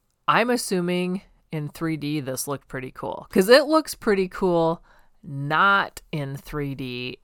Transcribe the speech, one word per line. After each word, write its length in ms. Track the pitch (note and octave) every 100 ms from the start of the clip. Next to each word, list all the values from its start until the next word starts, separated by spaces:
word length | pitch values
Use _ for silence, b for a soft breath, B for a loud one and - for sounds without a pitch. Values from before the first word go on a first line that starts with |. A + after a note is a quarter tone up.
| _ _ -
I'm 220 | D#3 A#3
assuming 720 | A#3+ - F#3 F3 F3+ F3+ F#3+ - _ -
in 160 | D#3+ D3
three 280 | - E3 D#3
D 220 | C#3+ D3+
this 260 | B2+ C3 -
looked 200 | C#3 -
pretty 240 | C3 C3
cool. 360 | - - - -
'Cause 200 | G3+ F#3+
it 160 | C4 C#4+
looks 280 | D#4 D4 -
pretty 320 | - G3 F#3
cool 520 | - F#3 E3+ E3 E3 b b b b
not 800 | - C#3 C#3+ D#3 G3 G3 E3 - -
in 240 | D#3 C#3 C#3
three 360 | - D3+ C#3+ C3
D. 440 | B2+ B2 B2 -